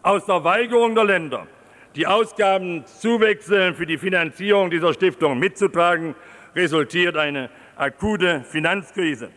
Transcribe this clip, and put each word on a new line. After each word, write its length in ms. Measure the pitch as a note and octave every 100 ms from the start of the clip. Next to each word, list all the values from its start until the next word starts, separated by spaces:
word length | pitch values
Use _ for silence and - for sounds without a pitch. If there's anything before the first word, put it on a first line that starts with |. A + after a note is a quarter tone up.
Aus 240 | F3+ G3 -
der 180 | F#3
Weigerung 500 | D#3+ G3+ A#3 A#3+ A#3
der 100 | A3+
Länder, 420 | G#3 F#3 D#3 B2 E2 - - - -
die 120 | C#3+ E3+
Ausgabenzuwächse 1700 | G#3 A3 - G3 F#3+ F3+ E3+ B2 - A3 A#3 A3 G#3 - G3+ F#3
für 140 | D#3 E3
die 100 | D3+
Finanzierung 720 | F#3+ F#3 D#3+ - G3 G3+ F3+
dieser 220 | E3 E3+
Stiftung 460 | D3+ F#3 - D#3 B2+
mitzutragen, 760 | F#3 - G3 E3+ F3 E3+ E3 C3+ - - -
resultiert 640 | D#3 F3 D#3 C#3+ F3 F3 D#3
eine 320 | D3 C#3+ B2+ - -
akute 720 | - C#3 - G#3 G#3 F3+ D#3
Finanzkrise. 840 | B2+ D#3 D#3+ G3 D#3 - E3+ B2+ G#2+